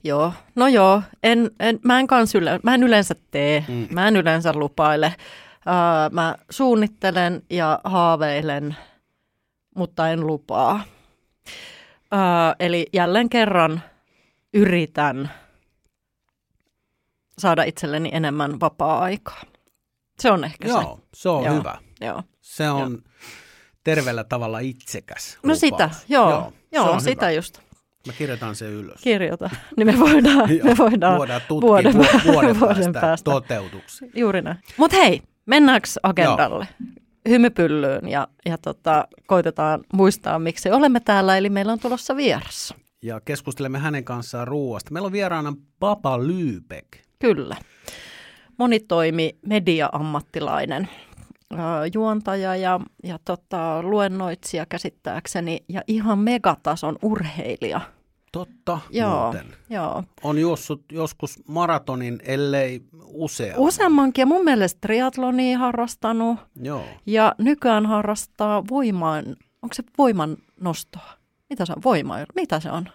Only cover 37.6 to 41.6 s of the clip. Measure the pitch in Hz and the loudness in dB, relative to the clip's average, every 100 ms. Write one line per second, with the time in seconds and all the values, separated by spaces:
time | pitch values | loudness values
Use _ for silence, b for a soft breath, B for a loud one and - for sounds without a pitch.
37.6 | 170 151 139 135 - 139 - _ 180 165 | 0 0 -2 -4 -4 -6 -6 _ -8 -6
38.6 | - - 165 151 - - - 185 165 151 | -8 -6 0 0 0 -12 0 0 0 -2
39.6 | 156 156 - 190 190 - - 160 165 - | -2 -2 -4 2 2 2 -4 -4 -4 -4
40.6 | 185 233 294 240 226 202 190 190 202 196 | 0 4 4 2 2 2 2 2 0 -2